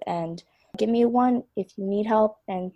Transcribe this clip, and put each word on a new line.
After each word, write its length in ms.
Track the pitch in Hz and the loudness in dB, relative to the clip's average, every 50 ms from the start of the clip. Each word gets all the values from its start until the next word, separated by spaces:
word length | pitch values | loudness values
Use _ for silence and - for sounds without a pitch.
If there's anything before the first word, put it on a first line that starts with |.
| - | -6
and 360 | - 175 170 165 165 165 170 - _ _ _ _ _ - | -6 -4 -4 -4 -6 -8 -10 -14 _ _ _ _ _ -6
give 120 | - 220 214 | -2 -2 0
me 140 | 233 233 240 | 2 4 2
a 60 | 240 | 4
one 360 | 233 247 247 254 247 240 - _ _ | 4 4 2 2 2 0 -2 _ _
if 200 | - 190 - _ | -8 -8 -8 _
you 80 | - 196 | -8 -6
need 220 | 196 202 202 214 | -2 -2 -2 0
help, 320 | 220 226 214 220 214 214 - _ - | 2 2 4 4 2 0 -6 _ -8
and 240 | 196 185 180 185 - | -8 -6 -6 -8 -10